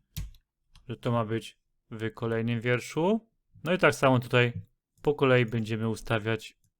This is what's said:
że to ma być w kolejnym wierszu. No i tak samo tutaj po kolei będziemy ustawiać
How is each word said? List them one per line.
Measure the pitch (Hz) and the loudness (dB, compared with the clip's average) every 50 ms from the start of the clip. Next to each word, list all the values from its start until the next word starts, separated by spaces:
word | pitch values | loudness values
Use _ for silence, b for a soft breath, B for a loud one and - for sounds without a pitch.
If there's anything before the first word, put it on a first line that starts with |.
| _ _ _ - - - - - _ _ _ _ _ _ _ - _ - | _ _ _ -12 -12 -12 -14 -20 _ _ _ _ _ _ _ -20 _ -12
że | 117 | -12
to | - - 131 | -6 -2 0
ma | 120 117 113 | 0 0 0
być | 104 113 113 - - - _ _ _ _ _ _ _ | 0 -2 -4 -4 -8 -16 _ _ _ _ _ _ _
w | 117 107 110 110 - | -10 -6 -6 -6 -6
kolejnym | - 120 113 113 113 113 117 120 117 | -4 -4 -2 0 0 0 0 -2 -2
wierszu. | 110 123 123 117 - - - 151 160 185 220 226 - _ _ _ _ _ _ - - | 0 0 0 0 -2 -4 -2 0 2 2 2 0 -2 _ _ _ _ _ _ -10 -4
No | 151 | -2
i | 185 180 | 0 2
tak | 175 151 131 | 4 2 2
samo | - - 135 131 123 | 4 4 4 4 4
tutaj | 127 - - 123 123 120 117 107 - _ _ _ _ _ _ _ | 2 2 2 2 2 2 0 -6 -12 _ _ _ _ _ _ _
po | - 151 143 | -2 -2 0
kolei | - 143 131 127 123 120 | 2 4 4 6 4 4
będziemy | 110 120 117 110 107 113 107 113 113 | 2 -2 -4 -4 -4 -4 -2 -2 -4
ustawiać | 110 - - - 117 110 101 113 113 110 - - - _ _ _ _ _ | -4 -4 -4 -2 -2 -2 0 -2 -4 -4 -6 -14 -20 _ _ _ _ _